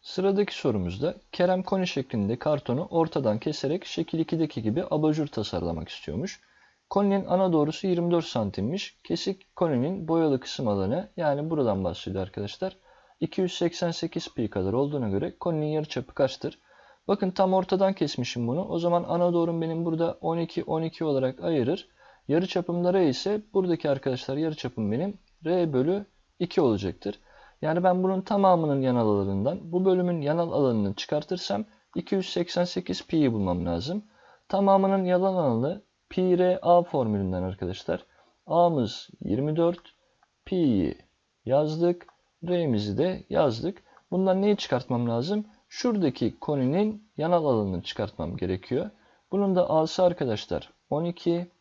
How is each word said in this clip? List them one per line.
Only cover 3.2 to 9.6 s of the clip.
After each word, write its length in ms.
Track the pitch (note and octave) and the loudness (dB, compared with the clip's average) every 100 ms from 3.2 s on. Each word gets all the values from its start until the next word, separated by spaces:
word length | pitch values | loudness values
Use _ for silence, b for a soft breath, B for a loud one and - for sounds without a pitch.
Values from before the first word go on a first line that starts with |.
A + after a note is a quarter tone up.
| B2+ G#2+ | 0 0
keserek 460 | - D3 C3+ E3+ | -2 -4 -2 -4
şekil 340 | - - E3 E3 | -4 -6 -4 -2
ikideki 440 | D#3+ E3 D#3 C3 | -2 0 -2 -2
gibi 220 | G#2+ B2 - | -2 -2 -2
abajur 360 | D#3 D#3 D3+ C#3+ | 0 2 2 -2
tasarlamak 640 | - G#2 F2+ E2+ E2 D#2 | -4 -4 -4 -2 -4 -8
istiyormuş. 520 | - - F#2 F3+ - b b b b _ | -12 -8 -6 -6 -10 b b b b _
Koninin 360 | G3 G3+ G3 - | 0 2 2 0
ana 260 | F3+ F#3+ | 2 4
doğrusu 340 | E3 D3 D#3 G3 | 4 2 0 -2
yirmi 240 | F3 E3+ | 0 2
dört 140 | E3+ | 0
santimmiş. 720 | D#3+ B2 G#2+ F#2+ G#2 F#3+ - _ | 0 -4 -4 -2 -4 -4 -8 _
Kesik 520 | - E3+ - F#3 _ | -6 -4 -4 -8 _
koninin 520 | - | -2